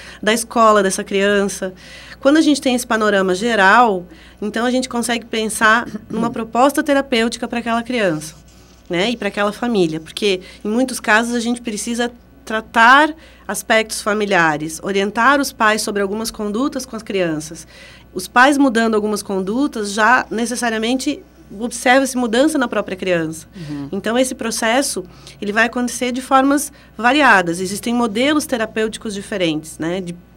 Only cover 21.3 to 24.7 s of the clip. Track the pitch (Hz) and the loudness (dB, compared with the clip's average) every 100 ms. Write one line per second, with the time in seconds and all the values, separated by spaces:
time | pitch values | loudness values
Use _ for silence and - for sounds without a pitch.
21.3 | - - 202 233 - 262 262 269 254 240 | -20 -20 -10 -8 -2 2 4 2 -2 0
22.3 | 226 302 311 247 214 202 190 190 175 160 | 2 2 2 -2 -2 -4 -6 -2 0 -2
23.3 | 160 - 196 151 147 139 196 214 240 254 | -8 -16 -16 -10 -10 -8 -6 -2 0 0
24.3 | 247 226 220 226 | -2 -6 -4 0